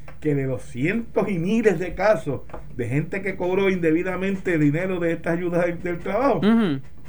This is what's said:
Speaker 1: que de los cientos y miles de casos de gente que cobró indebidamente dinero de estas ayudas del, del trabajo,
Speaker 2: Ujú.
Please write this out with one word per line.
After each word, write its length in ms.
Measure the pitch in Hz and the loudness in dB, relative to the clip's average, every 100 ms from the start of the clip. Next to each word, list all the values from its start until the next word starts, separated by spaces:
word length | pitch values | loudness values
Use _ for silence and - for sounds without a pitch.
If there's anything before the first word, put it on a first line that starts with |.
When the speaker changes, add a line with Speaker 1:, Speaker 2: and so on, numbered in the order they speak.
| - - | -12 -4
Speaker 1:
que 140 | 151 143 | 0 0
de 100 | 131 | 0
los 160 | 123 | -4
cientos 680 | - 117 151 226 226 233 202 | -6 -2 -2 -2 -2 0 0
y 120 | 185 | 0
miles 400 | 170 226 220 165 | 0 4 4 2
de 140 | 180 165 | -2 0
casos 460 | 196 202 - 127 - - - - | 2 2 0 -6 -6 -10 -10 -6
de 100 | 113 | -2
gente 340 | 135 - 196 | 0 -2 -4
que 140 | 196 - | -4 -2
cobró 340 | 180 185 196 | 0 2 2
indebidamente 880 | 190 165 160 180 180 190 190 190 170 | 2 2 2 0 -2 -2 -2 0 2
dinero 400 | 147 147 190 185 | 4 2 0 0
de 140 | 170 | 0
estas 240 | 165 180 170 | -2 -2 -2
ayudas 280 | 175 170 175 | 0 2 2
del, 160 | 170 | 0
del 180 | 175 170 | -4 -4
trabajo, 380 | 190 196 269 196 | -2 2 2 4
Speaker 2:
Ujú. 420 | 196 226 208 135 - - | 4 4 2 0 -6 -12